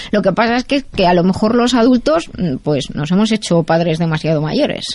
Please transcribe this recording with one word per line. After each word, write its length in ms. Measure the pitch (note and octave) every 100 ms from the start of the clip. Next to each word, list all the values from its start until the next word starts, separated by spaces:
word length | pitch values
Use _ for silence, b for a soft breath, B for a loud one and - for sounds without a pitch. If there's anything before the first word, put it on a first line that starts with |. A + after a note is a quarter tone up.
| B
Lo 100 | G#3
que 100 | C#4
pasa 220 | - A#3 A#3+
es 40 |
que, 180 | A#3+ C#4
que 260 | - - F3
a 40 |
lo 100 | F3+
mejor 320 | F3+ F#3 G#3+ A#3+
los 180 | A#3+
adultos, 560 | B3 A#3+ B3 C#4 D#4+ - -
mm, 200 | F3+ C3
pues, 320 | - C#3+ -
nos 160 | - D3
hemos 220 | F#3 G#3+
hecho 320 | A3 - E3+
padres 340 | D#3 E3 E3+ D#3+
demasiado 420 | E3+ D#3 F#3 D#3
mayores. 440 | D#3 F#3+ D4 - -